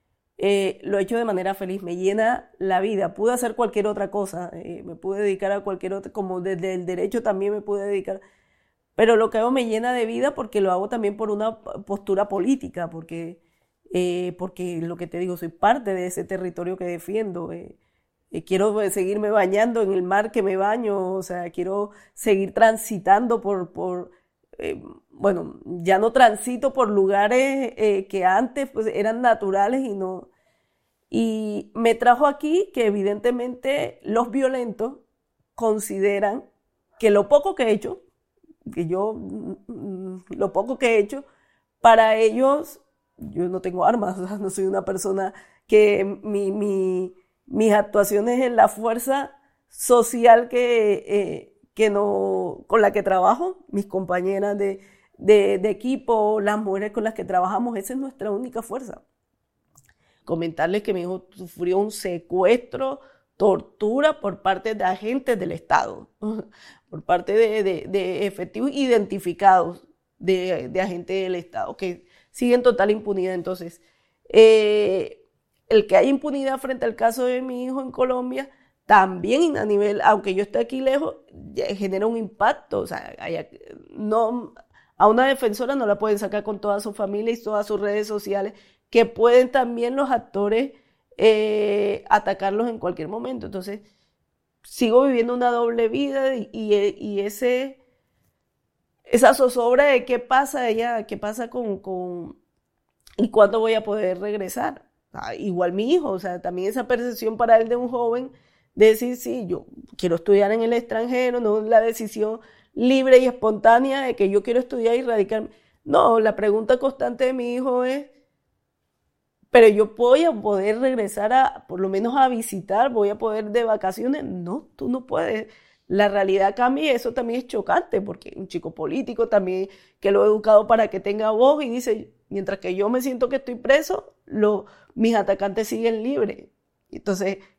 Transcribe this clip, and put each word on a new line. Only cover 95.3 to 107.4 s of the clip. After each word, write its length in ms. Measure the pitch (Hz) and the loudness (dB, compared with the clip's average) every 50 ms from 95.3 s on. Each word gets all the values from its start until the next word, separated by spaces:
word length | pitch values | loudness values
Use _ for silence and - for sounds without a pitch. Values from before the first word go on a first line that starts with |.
| 247 | 0
una 160 | 247 247 247 | 0 0 2
doble 380 | 240 240 240 233 233 233 233 220 | 2 2 0 0 0 0 0 0
vida 480 | 220 269 285 277 269 269 269 269 262 | 0 -2 -2 -2 -2 -2 -2 0 -2
y, 140 | 240 196 - - | -2 -6 -8 -8
y, 220 | 226 220 214 208 202 196 208 - - | -8 -2 0 2 2 2 0 -2 -4
y 220 | - 214 202 196 | -8 -8 -6 -4
ese, 600 | 196 208 208 - 262 247 247 254 269 269 269 _ _ _ _ _ _ _ _ _ _ _ _ _ _ _ _ _ _ _ _ _ _ _ _ _ _ | -4 -6 -6 -4 -2 -2 -2 -2 -4 -6 -10 _ _ _ _ _ _ _ _ _ _ _ _ _ _ _ _ _ _ _ _ _ _ _ _ _ _
esa 300 | - - 233 254 - 269 | 0 2 4 6 6 6
zozobra 500 | 269 269 254 233 254 233 240 247 254 285 | 6 2 0 0 0 0 2 2 4 4
de 180 | 294 269 247 247 | 4 2 2 0
qué 140 | - 247 240 | -2 -4 -4
pasa 440 | 240 - 262 262 285 277 294 277 247 | -2 0 0 0 0 0 -4 -4 -2
allá, 440 | 233 220 226 226 240 240 226 202 | -2 -2 -2 -2 -4 -4 -6 -6
qué 100 | - 214 | -8 -10
pasa 320 | 175 - 208 214 247 240 233 | -8 -8 -8 -8 -8 -10 -10
con, 280 | 247 247 240 214 196 190 | -8 -8 -6 -6 -6 -8
con, 600 | 196 190 190 180 180 180 180 175 170 - - _ _ _ _ _ _ _ _ _ _ _ _ _ _ - - | -8 -10 -8 -8 -8 -8 -10 -12 -12 -14 -18 _ _ _ _ _ _ _ _ _ _ _ _ _ _ -12 -4
y 140 | - 220 214 | -2 -2 2
cuándo 300 | - 220 208 196 202 226 | 6 6 6 6 6 2
voy 140 | 220 226 220 | 0 2 0
a 100 | 220 214 | 0 0
poder 360 | 214 202 220 208 185 185 180 | -2 -4 -2 -2 -2 -4 -4
regresar. 680 | 196 208 208 214 196 185 - - - - - - _ _ _ _ _ _ - | -6 -6 -6 -6 -8 -8 -6 -6 -6 -6 -6 -8 _ _ _ _ _ _ -14
Ah, 220 | - - 113 - | -12 -10 -10 -10
igual 380 | - - 208 180 175 180 175 180 | -6 -6 -4 -2 -2 -2 -2 -2
mi 200 | 196 220 254 320 | -2 0 2 2
hijo, 160 | 359 302 254 | 0 0 0
o 80 | 190 180 | -6 -6
sea, 240 | 190 190 180 180 - | -6 -8 -8 -6 -8
también 260 | 175 180 180 185 196 | -8 -6 -4 -4 -4
esa 180 | 220 262 233 240 | -4 -4 -2 -2
percepción 480 | 247 233 240 247 233 - 226 220 220 | -2 -2 -2 -4 -6 -4 -6 -4 -2
para 220 | 214 | 0